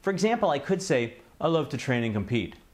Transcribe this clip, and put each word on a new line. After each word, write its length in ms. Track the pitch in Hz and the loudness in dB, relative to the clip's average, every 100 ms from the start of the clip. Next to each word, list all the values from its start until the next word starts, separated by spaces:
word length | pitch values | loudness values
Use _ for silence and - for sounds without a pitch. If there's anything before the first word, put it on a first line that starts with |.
For 80 | - | -2
example, 400 | 185 214 247 196 | 0 0 2 2
I 80 | 143 | 0
could 240 | - 185 | 0 -2
say, 320 | 190 135 117 - - - | 2 0 0 -6 -20 -4
I 80 | 151 | 0
love 200 | 165 143 | 2 0
to 60 | 131 | -6
train 280 | - 120 | -2 0
and 100 | 117 | 0
compete 400 | 107 98 117 85 - - | -2 0 -2 -2 -10 -20